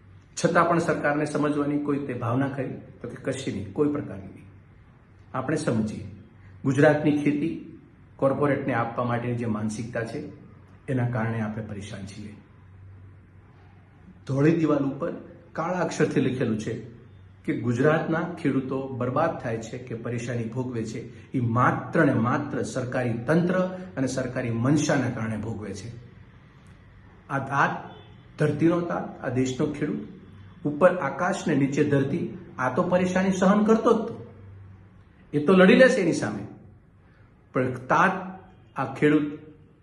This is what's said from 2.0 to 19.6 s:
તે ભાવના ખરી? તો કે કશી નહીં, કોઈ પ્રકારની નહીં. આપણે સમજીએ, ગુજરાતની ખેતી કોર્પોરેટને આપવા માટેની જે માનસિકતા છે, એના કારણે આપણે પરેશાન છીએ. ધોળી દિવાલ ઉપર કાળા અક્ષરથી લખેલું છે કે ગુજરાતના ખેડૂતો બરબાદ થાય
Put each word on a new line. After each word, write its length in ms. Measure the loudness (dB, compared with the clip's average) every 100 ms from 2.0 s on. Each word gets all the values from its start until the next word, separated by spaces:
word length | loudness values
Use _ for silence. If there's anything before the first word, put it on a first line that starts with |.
| -4
તે 60 |
ભાવના 360 | -6 -2 0 -2
ખરી? 260 | -4 -6 -8 -14 -14
તો 80 | -12
કે 100 | -8
કશી 320 | -6 -4 -6
નહીં, 180 | -6 -6
કોઈ 180 | 0 0
પ્રકારની 400 | 0 -6 -10 -14
નહીં. 140 | -18 -20 -20 -20 -20 -20 -20 -20 -20 -10
આપણે 240 | -8 -4 -2
સમજીએ, 500 | 0 0 -2 -6 -12 -16 -20 -20 -20 -4
ગુજરાતની 520 | 0 6 6 6 2 2
ખેતી 360 | 2 0 -2 -6 -12 -18 -20 -20 -20 -2
કોર્પોરેટને 560 | 0 2 2 0 0
આપવા 340 | -2 -2 -2 -2
માટેની 300 | -2 -2 -4
જે 40 | -2
માનસિકતા 580 | -2 -2 -4 -6 -6
છે, 140 | -6 -8 -10 -16 -20 -20 -20 -16 -4
એના 220 | -2 0
કારણે 300 | 0 -2 -2
આપણે 220 | -4 -6
પરેશાન 420 | -8 -10 -10 -12 -12
છીએ. 260 | -14 -16 -16 -20 -20 -20 -20 -20 -20 -20 -20 -20 -20 -20 -20 -20 -20 -20 -20 -20 -18
ધોળી 320 | -4 4 4 4
દિવાલ 240 | 2 2
ઉપર 280 | 0 -2 -6 -8 -14 -20 -12
કાળા 320 | -8 -4 -2
અક્ષરથી 400 | -4 0 2 2 0
લખેલું 320 | 0 -2 -2
છે 160 | -4 -8 -10 -18 -20 -20 -20 -10
કે 120 | -4 -2
ગુજરાતના 720 | 0 2 2 2 0 -2 -4 -4
ખેડૂતો 420 | -2 -2 -2 -6 -6 -4
બરબાદ 340 | -2 0 -2 -2
થાય 200 | -6 -6